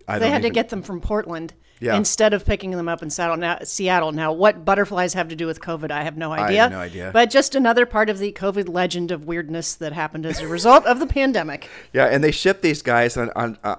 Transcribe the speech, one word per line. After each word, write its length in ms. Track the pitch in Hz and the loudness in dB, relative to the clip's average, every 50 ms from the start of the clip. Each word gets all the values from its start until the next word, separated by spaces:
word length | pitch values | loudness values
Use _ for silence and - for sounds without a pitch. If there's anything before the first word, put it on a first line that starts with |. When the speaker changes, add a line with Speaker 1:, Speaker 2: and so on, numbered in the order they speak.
| _ - | _ -6
Speaker 1:
I 100 | 101 104 | -4 0
Speaker 2:
They 80 | 226 | 0
Speaker 1:
don't 60 | 226 285 | 2 2
Speaker 2:
had 100 | 254 220 | 2 0
to 40 | 233 | 0
Speaker 1:
even 60 | - | 0
Speaker 2:
get 140 | 226 226 233 | -2 -2 -4
them 140 | 226 196 165 | -4 -10 -10
from 180 | - 190 170 | -10 -10 -8
Portland 540 | - - 214 214 - 165 170 160 165 160 - _ _ _ _ - | -6 -4 -2 -4 -4 -4 -8 -10 -10 -12 -14 _ _ _ _ -6
Speaker 1:
Yeah. 160 | 120 120 110 | -2 0 2
Speaker 2:
instead 360 | 202 208 - - - 220 214 208 | 2 2 0 0 2 2 4 2
of 120 | 196 - | 2 0
picking 240 | - 208 196 - 190 | 0 -2 -2 -2 -6
them 180 | 185 180 170 170 | -6 -4 -4 -4
up 140 | 170 165 170 | -6 -6 -6
in 80 | 151 | -8
Seattle. 260 | - - 175 170 165 | -6 -4 -2 -2 -2
Now, 220 | 165 175 170 175 - 165 | -2 -2 -2 -4 -4 -6
Seattle. 480 | - - - 190 185 185 180 160 156 151 | -8 -6 -4 0 2 2 2 2 0 -2
Now, 200 | 156 160 156 160 | -2 -2 -2 0
what 320 | 165 190 214 202 180 160 | 4 4 4 4 4 2
butterflies 500 | 175 196 196 202 202 202 180 180 180 180 | 0 2 2 2 0 0 -2 0 0 0
have 140 | 185 170 160 | -2 -4 -4
to 80 | 165 | -4
do 100 | 156 170 | -6 -6
with 140 | 165 160 - | -6 -6 -8
covid, 300 | - 180 165 156 156 147 | -8 -8 -8 -6 -6 -6
I 140 | 147 147 151 | -4 -4 -6
have 120 | 160 151 | -6 -6
no 160 | 156 165 156 160 | -6 -8 -6 -4
Speaker 1:
I 60 | 156 | -2
have 80 | 104 104 | 0 2
Speaker 2:
idea. 220 | - 208 233 247 | 4 4 4 4
Speaker 1:
no 80 | - - | 2 -2
idea. 320 | 180 175 170 190 180 190 - | -8 -8 -8 -8 -6 0 4
Speaker 2:
But 160 | 226 240 226 | 4 4 6
just 260 | - 269 269 - - | 6 2 2 2 2
another 300 | 269 254 226 233 240 240 | 2 2 4 4 4 2
part 220 | 240 226 214 220 214 | 2 2 0 0 0
of 100 | 208 190 | 0 -2
the 140 | 202 208 196 | -4 -6 -6
covid 360 | - 196 202 190 202 196 175 | -4 -4 -4 -2 -2 -4 -4
legend 420 | 165 175 180 175 165 175 175 170 | -2 -2 -2 -2 -2 -4 -4 -4
of 160 | 180 151 147 | -6 -6 -6
weirdness 480 | 156 170 175 165 147 160 165 160 - - | -6 -6 -6 -6 -6 -6 -6 -6 -6 -8
that 180 | - 165 151 147 | -8 -8 -8 -6
happened 320 | 170 156 156 - 151 156 | -6 -6 -6 -6 -6 -6
as 140 | 160 151 - | -6 -6 -6
a 80 | 185 156 | -6 -6
result 380 | 165 170 185 233 262 294 - | -4 0 6 8 8 8 8
of 140 | 240 247 247 | 6 2 2
the 60 | 330 | 0
pandemic. 600 | 262 - 285 269 269 247 196 160 156 143 151 - - - - | -2 0 2 2 2 2 0 -2 -4 -8 -12 -12 -16 -20 -20
Speaker 1:
<laughs> 120 | - - - | -12 -4 2
Yeah, 140 | 127 135 | 2 4
and 160 | 123 123 139 147 | 4 4 4 4
they 80 | 156 | 2
ship 300 | 147 - - 185 196 196 - | 2 2 2 2 2 2 2
these 200 | 165 147 143 - | 0 0 0 0
guys 340 | 131 120 117 120 120 120 | 2 2 4 4 2 0
on, 140 | 127 117 113 - | -2 -4 -4 -4
on, 220 | - 120 117 107 - - | -4 -4 -4 -6 -6 -6
uh, 120 | 104 98 | -6 -6